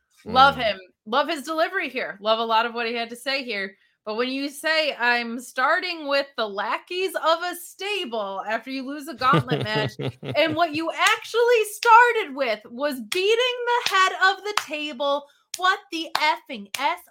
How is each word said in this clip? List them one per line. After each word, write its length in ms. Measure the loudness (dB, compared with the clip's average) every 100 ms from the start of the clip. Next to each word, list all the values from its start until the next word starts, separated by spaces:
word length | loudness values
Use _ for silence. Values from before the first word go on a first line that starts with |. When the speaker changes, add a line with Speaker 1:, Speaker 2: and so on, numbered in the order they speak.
| _ _ 0
Speaker 1:
Love 280 | 6 6 6
Speaker 2:
Mm. 20 |
Speaker 1:
him. 200 | 0 -2 -8 _ -2
Love 220 | 0 0
his 140 | -2
delivery 460 | -4 0 0 0 -4
here. 280 | -4 -6 -4
Love 180 | 2 2
a 60 | 4
lot 200 | 2 2
of 80 |
what 140 | -2 -4
he 60 | -4
had 140 | -6
to 40 | -8
say 260 | -4 -4
here. 320 | -4 -6 -6 -10 _ _ -8
But 100 | -4
when 140 | -2
you 200 | -2 -6
say, 460 | -4 -2 0 0 0
"I'm 440 | 2 2 0 -8
starting 640 | -8 -2 2 2 -2 -6 -2
with 200 | -2 -2 -4
the 100 | -4
lackeys 680 | -4 -4 -4 -6 -4 -2 0
of 280 | 2 2
a 120 | 0 -8
stable 880 | -12 -10 -6 -4 -4 -6 -6 -6 -4
after 240 | -6 -6
you 140 | -8 -8
lose 200 | -10 -10
a 60 | -2
gauntlet 460 | 2 2 2 -2
match," 320 | -2 -2 -4
Speaker 2:
<laughs> 420 | -4 -8 -8 -4 0
Speaker 1:
and 200 | 2 2
what 180 | 0 0
you 160 | -4 0
actually 680 | 2 2 -2 0 4 4 2
started 640 | 0 8 8 8 4 -2 -4
with 260 | -2 -2 -6
was 360 | -4 -4 -4
beating 560 | -4 -2 2 2 2 0 0
the 240 | 0 2 2
head 180 | 2 4 2
of 120 | 2
the 120 | -4 -6
table, 640 | -6 -8 -8 -4 -2 -2 -4 _ _ -2
what 220 | 0 0 -4
the 180 | -10 -6 0
effing 520 | 0 0 -6 -14 -10 -4
S 220 | -2 -2 -6